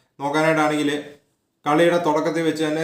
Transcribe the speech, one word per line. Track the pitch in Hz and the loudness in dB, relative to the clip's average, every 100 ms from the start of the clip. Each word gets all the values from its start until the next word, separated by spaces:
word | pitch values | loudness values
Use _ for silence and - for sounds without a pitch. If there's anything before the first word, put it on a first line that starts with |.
| _ - | _ -10
നോക്കാനായിട്ടാണെങ്കിൽ | 143 156 160 156 151 151 143 147 - - _ _ _ _ 147 | -4 0 2 2 0 0 -2 -4 -8 -20 _ _ _ _ 0
കളിയുടെ | 156 170 170 156 | 2 4 2 0
തുടക്കത്തിൽ | 151 160 160 160 | 0 -2 -2 -2
വെച്ച് | 156 | -2
തന്നെ | 156 156 | -2 -2